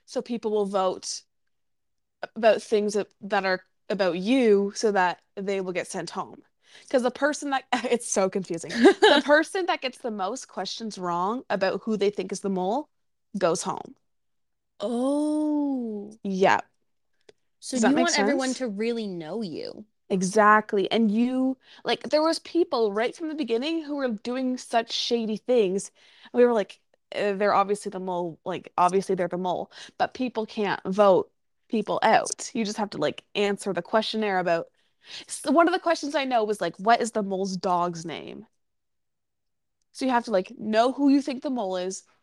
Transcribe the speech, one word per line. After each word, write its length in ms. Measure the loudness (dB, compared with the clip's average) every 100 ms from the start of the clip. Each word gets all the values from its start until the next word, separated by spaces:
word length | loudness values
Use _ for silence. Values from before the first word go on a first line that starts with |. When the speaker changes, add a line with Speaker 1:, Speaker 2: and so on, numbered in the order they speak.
Speaker 1:
so 160 | -8 -8
people 300 | -4 -4 -2
will 140 | 0
vote 580 | 0 2 0 -2 -8 -12 _ _ _ _ _ _ _ _ _ -16 -12
about 260 | 2 4 4
things 320 | 2 0 0
that, 140 | -2 -6 _
that 240 | -2 -2
are 160 | 0 -2 _ _ -8
about 280 | 0 0 0
you 540 | 0 4 6 4 2
so 160 | -2 0
that 300 | 2 0 -2 _
they 260 | -10 -6 -4
will 120 | -4
get 140 | -6 -6
sent 240 | -8 -8
home. 300 | -10 -10 -16 _ _ _ -20 -2
'Cause 140 | 0
the 80 | 0
person 380 | -2 -2 -2 -4
that, 140 | -6 -2
<laughs> 40 | -4
it's 280 | 0 -2 0
so 180 | -2 0
confusing. 460 | -2 -6 -10 -6
Speaker 2:
<laughs> 320 | 6 6 8 6
Speaker 1:
The 100 | 6
person 460 | 6 4 4 -4 -2
that 140 | -4
gets 180 | -4 -8
the 120 | -8
most 360 | -6 -6 -6 -12
questions 500 | -10 -10 -8 -10 -8
wrong 460 | -4 -2 -2 -4 -4
about 320 | -2 0 -2
who 140 | -4 0
they 120 | 0
think 220 | -2 -8
is 100 | -6
the 80 | -4
mole 400 | -2 -2 -4 -6 _ _ _ _ -2
goes 260 | -2 0
home. 320 | -4 -8 -12 -20 _ _ _ _ _ _ _ -10
Speaker 2:
Oh. 1400 | -6 -2 0 0 0 0 0 0 0 -2 -6 -8 -12 -10
Speaker 1:
Yeah. 360 | -4 2 4 4 0 _ _ _ _ _ _ _ _ _
Speaker 2:
So 160 | -6
Speaker 1:
Does 60 | 2
that 120 | 4
Speaker 2:
you 20 |
Speaker 1:
make 120 | 4 2
Speaker 2:
want 80 |
everyone 380 | 2 2 0 -2
Speaker 1:
sense? 20 |
Speaker 2:
to 140 | -2 -6
really 360 | -2 -2 -2
know 360 | -4 -6 -8 -8
you. 440 | -6 -8 -10 -12 -20 _ -4
Speaker 1:
Exactly. 800 | -2 2 4 6 6 4 -2 0
And 180 | 2 2
you, 460 | 2 0 0 -2 -4 _ -8
like, 200 | -4 -4 0
there 120 | 2
was 180 | 2 0
people 540 | -2 -2 0 2 0
right 220 | 0 -4
from 140 | -4 -8
the 60 |
beginning 480 | -6 -2 -2 -2 -4
who 120 | -4
were 140 | -4 -4
doing 480 | -4 -6 -4 -4 -6
such 340 | -2 -2 -2
shady 460 | -6 -2 -2 -2 -4
things. 540 | 0 2 2 0 -6 _ _ -20 -4
And 80 | 4
we 60 |
were 80 | 4
like, 260 | 4 -2 -10 _ _ -12
"Uh, 180 | -4 -2
they're 200 | 2 2
obviously 360 | 4 2 -2 -4
the 100 | -8
mole. 400 | -6 -4 -6 -8
Like, 260 | -8 -8 -6 2
obviously 380 | 4 2 0
they're 120 | -2 -2
the 100 | -4
mole." 340 | -4 -4 -6 -14 -14 -4
But 160 | -4
people 320 | -2 -6 -6
can't 360 | -8 -4 -2 -2
vote 460 | -4 4 6 6 2 _ _ _ -6
people 320 | -4 -2 0
out. 480 | 4 4 2 -8 -8
You 100 | -6
just 120 | -4 -4
have 140 | -6
to, 60 | -2
like, 260 | -4 -4 _
answer 380 | -2 -2 -2 -4
the 80 | -6
questionnaire 580 | 0 -2 0 -4 -2 0
about, 280 | 0 -2 -2 _ _ _ -20 -18 -14
s-, 180 | -8 2
one 180 | 4 4
of 60 |
the 60 | 2
questions 360 | 0 -2 -2
I 100 | -4
know 180 | 0 0
was, 180 | 0 -2
like, 160 | -4 0
"What 220 | 2 4
is 100 | 2
the 100 | -2
mole's 340 | -4 -4 -4 -4
dog's 480 | -2 0 0 -4
name?" 420 | -10 -10 -12 -16 -18 _ _ _ _ _ _ _ _ _ _ _ _ _ _
So 140 | -4
you 60 | 0
have 140 | 0
to, 60 | 2
like, 200 | 0 0 -8
know 320 | 0 4 4
who 160 | 4 4
you 120 | 4
think 220 | 2 -6
the 60 | -4
mole 280 | -4 -4 -4
is 260 | -4 -8 _ _